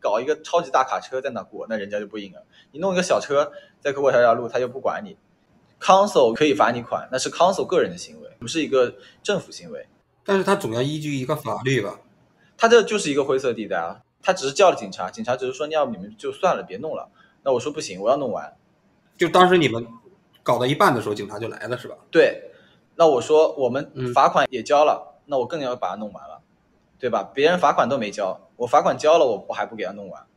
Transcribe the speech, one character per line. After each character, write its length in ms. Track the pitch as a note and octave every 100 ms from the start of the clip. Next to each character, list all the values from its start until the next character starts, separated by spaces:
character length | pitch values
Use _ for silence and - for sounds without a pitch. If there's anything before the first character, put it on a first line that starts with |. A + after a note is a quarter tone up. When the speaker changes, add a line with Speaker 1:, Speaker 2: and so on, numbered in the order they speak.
Speaker 1:
搞 180 | B2 G#2
一 60 | B2+
个 160 | D3+
超 200 | - F3
级 80 | E3
大 140 | -
卡 160 | C3 F#2
车 220 | - C3
在 80 | C3
那 120 | A#2
过， 220 | F#2+ G#2 -
那 80 | A2
人 120 | G2+
家 80 | G#2
就 80 | G#2
不 120 | G#2+
应 160 | G2
了。 100 | F2 - _ _
你 80 | C#3+
弄 120 | F#3+
一 40 | F3+
个 60 |
小 200 | F3+ A#2
车 320 | - C#3+ D3 - - _
在 140 | C#3+
过 180 | C#3 C#3
这 80 | A#2+
条 140 | A#2+
路， 160 | A#2 A#2
他 100 | B2
就 80 | B2
不 140 | B2+
管 200 | G#2 E2 G2+
你。 100 | - _ _ _ _ _ _
council 540 | - F#3 G#3 F3+ B2
可 100 | A#2
以 100 | D3+
罚 180 | G#2 A2
你 100 | A#2+
款， 260 | A#2 F#2 -
那 80 | B2+
是 120 | D3
council 340 | - F3 F#3+
个 160 | B2+ F3+
人 80 | G#2+
的 80 | F2
行 220 | - -
为， 80 | - -
不 80 | A#2+
是 140 | E3
一 60 | C#3
个 280 | C3 B2 - - _
政 160 | - G3
府 100 | -
行 220 | - E3+
为。 160 | - - _ _ _ -
Speaker 2:
但 120 | G3
是 60 |
他 120 | F#3 G3
总 180 | B2
要 80 | A#2
依 180 | C3+ D#3
据 160 | D3+ C#3+
一 80 |
个 120 | B2+ D3
法 240 | - G#2
律 160 | B2+ C3
吧？ 200 | G2 F2+ _ _ _ _ _ -
Speaker 1:
他 100 | A#3
这 160 | A#3
就 140 | G#3 G#3+
是 120 | E3
一 40 |
个 100 | C#3+
灰 160 | C#3 C3+
色 140 | C3
地 120 | A2+ G2+
带 120 | F2+
啊， 240 | E2 G2 _ _
他 120 | -
只 120 | F#3 C3+
是 80 |
叫 160 | C3+ F#3+
了 60 | D3+
警 160 | G#2+
察， 180 | F#2+ F#2
警 140 | -
察 140 | A2+ C3
只 80 | B2+
是 80 |
说 120 | C3 D3+
：“要 160 | D#3 C#3
不 60 |
你 60 | G#2
们 160 | G2 A2
就 160 | C#3+
算 240 | - F#3 C3
了， 60 |
别 140 | F#2 G2
弄 180 | D#3 A#2+
了。” 100 | - _ _ _ -
那 80 |
我 60 | B2+
说 120 | C3
：“不 80 | -
行， 220 | - F#2
我 80 | G2+
要 80 | C#3
弄 120 | C3+
完。” 220 | F2+ D2 - _ _ _ _ _ -
Speaker 2:
就 140 | E3+
当 180 | F#3+ F3+
时 100 | F3+
你 120 | C#3+
们 180 | A2+ A#2+ - - _ _ _
搞 140 | - B2
到 80 | B2+
一 100 | C#3+
半 180 | G3+
的 80 | B2+
时 60 | G#2
候， 80 | G#2
警 140 | G2+
察 100 | G2+
就 80 | A2
来 200 | - A2
了， 100 | B2
是 100 | -
吧？ 80 | - _
Speaker 1:
对， 400 | E3 C3+ - - - _ _ _ -
那 120 | E3+
我 140 | E3
说 320 | A#2+ D#3 D#3 D3+
：“我 140 | B2+
们 200 | B2 - C3+ B2+
罚 140 | B2 D3
款 180 | F3 C#3
也 120 | B2
交 220 | A2+ D3
了， 300 | D3+ G#2 -
Speaker 2:
嗯。 80 | - -
Speaker 1:
那 100 | C#3+
我 80 | A#2
更 160 | E3
要 140 | C3+ B2
把 140 | F2+
它 60 | G2
弄 160 | G#2+
完 120 | F#2 C#2+
了， 140 | D#2 _ _ _ _ _ _
对 100 | B2+
吧？ 140 | A2 G2 -
别 120 | D3
人 120 | F3+
罚 120 | D3
款 160 | D#3+ B2
都 120 | C#3
没 100 | G#2+
交， 400 | G2 F#2+ - - -
我 100 | A#2+
罚 160 | D3
款 160 | E3+ C3
交 220 | D3 E3
了， 60 | C#3
我， 200 | G#2 -
我 60 |
还 100 | A2
不 120 | G#2 A2
给 80 |
他 80 | F#2
弄 180 | G2+ G2+
完。 160 | D2 -